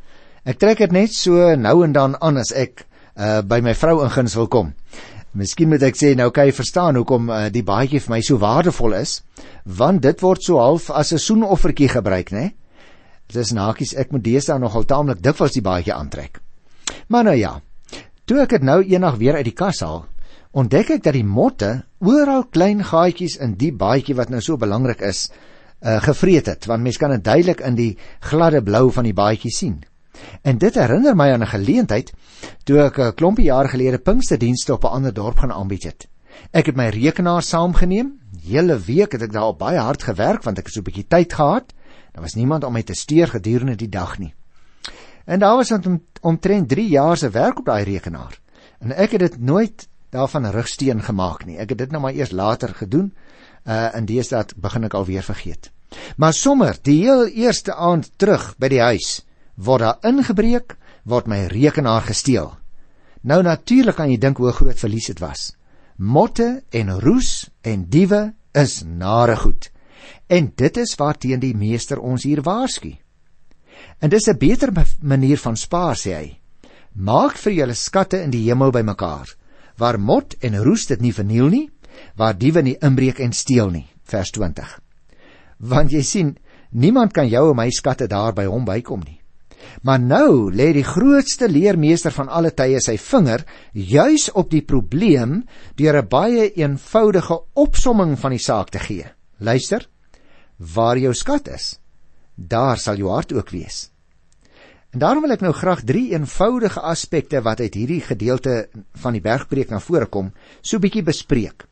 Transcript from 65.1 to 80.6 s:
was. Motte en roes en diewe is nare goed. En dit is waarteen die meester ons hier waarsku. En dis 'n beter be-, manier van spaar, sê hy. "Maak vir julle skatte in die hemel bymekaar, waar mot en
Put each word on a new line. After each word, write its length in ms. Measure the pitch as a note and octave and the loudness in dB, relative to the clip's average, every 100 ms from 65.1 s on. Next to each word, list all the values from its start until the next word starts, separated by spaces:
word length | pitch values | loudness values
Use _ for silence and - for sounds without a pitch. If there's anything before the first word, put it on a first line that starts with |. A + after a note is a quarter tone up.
| D#2+ | -10
was. 320 | E2 C2+ - - _ - - - | -10 -10 -14 -16 _ -20 -20 -8
Motte 640 | G2 C#3 A#3 - A#3 C4 - A#2 | 0 2 2 0 -2 -2 -6 -4
en 160 | G2+ F#2+ | -4 0
roes 480 | A#2+ B3 B3 - - _ A#2 | 2 4 2 0 -6 _ -6
en 220 | G2+ E2+ | -6 0
diewe 320 | C3+ F#3+ G#3 G#3+ - _ C#3+ | 2 4 2 -2 -8 _ 0
is 260 | C3+ - E2 | 0 -2 -10
nare 500 | E2+ F#2 A2+ A#2+ A2+ | -6 0 2 2 4
goed. 360 | - - - - - - - - - | 4 4 2 -14 -20 -20 -20 -20 0
En 220 | F3+ C3+ - | 2 2 0
dit 220 | B2+ - | 0 0
is 180 | A#3 - | -4 -4
waarteen 460 | D3 D3 B2+ B2+ | -4 -2 -4 -2
die 140 | C3 A2 | -2 -2
meester 420 | G#2 A#2 - C3+ | -2 -4 -4 -8
ons 240 | A#2+ B2+ | -4 -4
hier 200 | C3+ D3 C#3+ | -2 -2 -2
waarsku. 480 | G#3+ C4 - - - _ _ _ - - - _ - - - | -2 -4 -6 -12 -16 _ _ _ -20 -20 -20 _ -20 -20 -4
En 100 | D3+ | 0
dis 180 | G#3 A3 | 2 2
'n 100 | G3 | 2
beter 340 | C#3+ B3 C4+ | 4 4 2
be-, 260 | F3 D3 - | 6 6 6
manier 360 | D3 C3+ C3 C#3+ | 2 2 2 2
van 180 | B2 A2 | -2 -6
spaar, 400 | - E3+ F3 B2 | -4 -2 -2 -2
sê 180 | G2+ | -6
hy. 260 | E2 D2 - - - - - - | -8 -10 -16 -20 -20 -20 -20 -18
"Maak 440 | G2+ F#2+ C3+ C4+ - | -6 0 2 2 0
vir 160 | G#3 | -2
julle 200 | F#3 B2+ | 0 -2
skatte 480 | A#2 - F#3+ F#3+ F#3 | -4 -4 -2 0 -2
in 80 | D#3 | -4
die 180 | B2 A2 | -2 0
hemel 220 | A#2+ C3+ | 2 2
bymekaar, 640 | B2 A2 G2 F2 C#2+ B1+ - - - - - | 2 -2 -4 -6 -8 -14 -20 -20 -20 -20 -4
waar 220 | A#2+ A2+ | -2 0
mot 360 | G#2 G3 - - | 0 0 0 -6
en 240 | B2 G2+ | -4 0